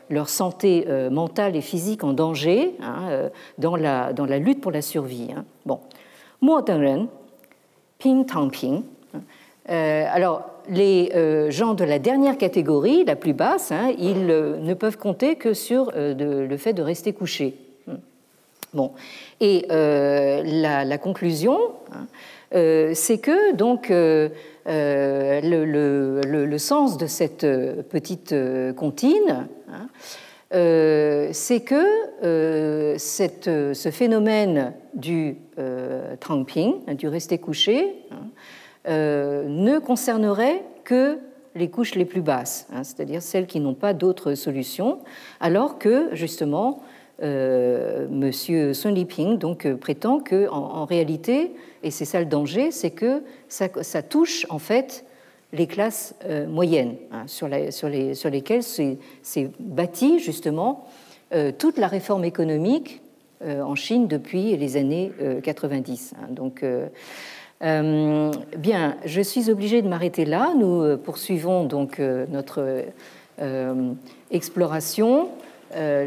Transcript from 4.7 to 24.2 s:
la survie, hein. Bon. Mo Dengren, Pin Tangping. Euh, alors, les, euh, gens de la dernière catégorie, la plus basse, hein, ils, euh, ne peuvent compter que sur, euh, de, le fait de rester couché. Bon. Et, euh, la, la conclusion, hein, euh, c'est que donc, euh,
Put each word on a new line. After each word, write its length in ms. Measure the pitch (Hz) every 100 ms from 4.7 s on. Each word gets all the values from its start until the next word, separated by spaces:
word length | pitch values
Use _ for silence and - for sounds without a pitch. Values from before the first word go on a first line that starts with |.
la 100 | 156
survie, 480 | 147 160 135 123 120 147
hein. 100 | - _ -
Bon. 140 | 131 - - - - - _
Mo 200 | 269 311
Dengren, 460 | 233 165 143 139 233 - - _ _ _ _ _ _ -
Pin 240 | 269 262
Tangping. 580 | 262 170 139 - 127 151 240 - _ 151 - - - _ -
Euh, 360 | 170 156 151 156
alors, 320 | 175 180 160 - - -
les, 420 | 185 196 185 175 180
euh, 360 | 160 156 151
gens 240 | 143 233 202
de 80 |
la 160 | 175 147
dernière 380 | 190 269 277 269
catégorie, 680 | - - 156 147 180 320 302
la 100 | 143
plus 180 | 175
basse, 380 | 139 233 370 -
hein, 220 | 160 247 247
ils, 320 | 180 190 180
euh, 280 | 160 151 156
ne 140 | 160
peuvent 240 | 180 214 208
compter 380 | 208 180 277 320
que 180 | 233
sur, 380 | 208 - 247 254 156
euh, 180 | 147
de, 120 | 135 147 139
le 180 | 135 139
fait 160 | 220
de 80 | 196
rester 320 | 151 170 214
couché. 420 | - 180 - 139 135 - _ - - - _ _ _ _ _ -
Bon. 180 | 151 131 - - - - -
Et, 280 | 208 185 -
euh, 720 | 160 151 143 143 143 139 143
la, 400 | 156 156 156 143
la 140 | 135 143
conclusion, 600 | 185 190 175 156 202 330 466 - -
hein, 160 | - - - - - - 180
euh, 360 | 165 160 156 165
c'est 240 | - 220
que 340 | 277 359 415
donc, 380 | 226 226 247 240
euh, 380 | 175 165 156